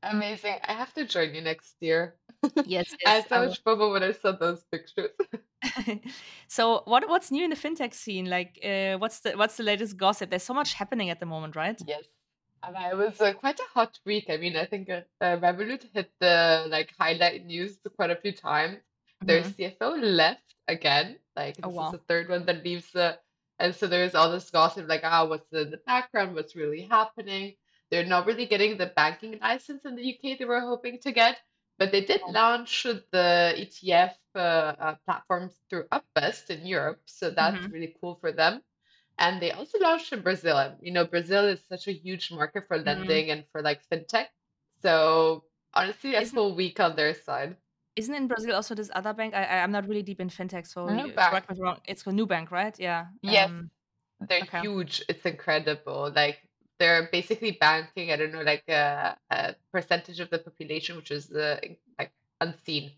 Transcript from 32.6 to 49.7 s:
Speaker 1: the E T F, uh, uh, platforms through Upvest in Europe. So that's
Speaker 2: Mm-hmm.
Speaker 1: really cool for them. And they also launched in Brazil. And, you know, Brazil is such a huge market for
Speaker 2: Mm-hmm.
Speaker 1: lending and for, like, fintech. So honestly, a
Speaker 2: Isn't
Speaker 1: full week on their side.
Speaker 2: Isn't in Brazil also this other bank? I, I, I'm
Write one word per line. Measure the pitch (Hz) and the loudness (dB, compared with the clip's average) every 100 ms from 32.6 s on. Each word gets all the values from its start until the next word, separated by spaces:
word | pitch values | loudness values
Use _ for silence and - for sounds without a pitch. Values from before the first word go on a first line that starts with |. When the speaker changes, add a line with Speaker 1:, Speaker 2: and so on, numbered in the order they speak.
| 240 - 254 220 - | -2 -4 -2 -4 -2
Speaker 1:
the | 185 175 175 175 170 | 2 6 6 6 2
E | |
T | 196 - 185 | -6 -10 2
F, | 175 180 - _ | 4 4 2 _
uh, | 196 | -2
uh, | 175 165 156 147 160 156 - | 2 2 2 -2 -6 -6 -4
platforms | 175 - 180 185 _ _ | -6 -2 -4 -4 _ _
through | 180 165 | -8 -2
Upvest | 285 - - 147 - - | -4 0 0 0 -4 -10
in | 160 175 | -10 -4
Europe. | 180 143 - _ | -2 -2 -6 _
So | - 175 | -6 -4
that's | 180 160 190 | 2 2 2
Speaker 2:
Mm-hmm. | 185 | -8
Speaker 1:
really | 208 165 - | -10 -12 -10
cool | 175 175 | -12 -6
for | 160 | -6
them. | 147 160 226 _ _ _ _ _ - | 2 2 0 _ _ _ _ _ 0
And | 175 185 | 0 2
they | 170 | -4
also | - 285 427 | -4 -6 2
launched | 359 330 - | 2 2 -2
in | 240 | -4
Brazil. | 180 185 165 143 | -2 0 2 2
And, | 139 151 | 0 -4
you | 175 | -4
know, | 175 165 | 0 2
Brazil | 175 170 196 202 | 0 0 2 2
is | 185 _ | 0 _
such | 185 - | -12 -8
a | |
huge | 180 175 185 - | -8 -8 -8 -8
market | 170 151 202 190 | -4 -4 -4 -4
for | 165 | -4
Speaker 2:
Mm-hmm. | 147 | -2
Speaker 1:
lending | 147 - 156 156 | -4 2 2 2
and | 151 147 | -4 -6
for, | 156 | -4
like, | 151 147 _ | -2 -2 _
fintech. | 165 170 226 254 _ _ _ _ _ | -6 -2 -2 -2 _ _ _ _ _
So | 190 165 156 160 160 160 _ _ _ | 2 6 6 6 4 2 _ _ _
honestly, | - 190 214 269 240 | 0 0 -4 -2 -2
a | |
Speaker 2:
Isn't | 226 | 0
Speaker 1:
full | 240 208 | 0 0
week | 175 185 - | 0 -4 2
on | 180 156 | 0 2
their | 151 | 0
side. | 156 - 135 143 185 _ _ _ | 0 -6 -6 -6 -10 _ _ _
Speaker 2:
Isn't | - 220 | -8 -6
in | 285 262 | -4 -2
Brazil | 233 220 | -4 -2
also | 196 214 | -2 -2
this | 214 208 | -8 -6
other | - 202 | -6 -6
bank? | 214 220 | -4 -4
I, | 202 | -2
I, | 190 185 | 0 0
I'm | 180 | 0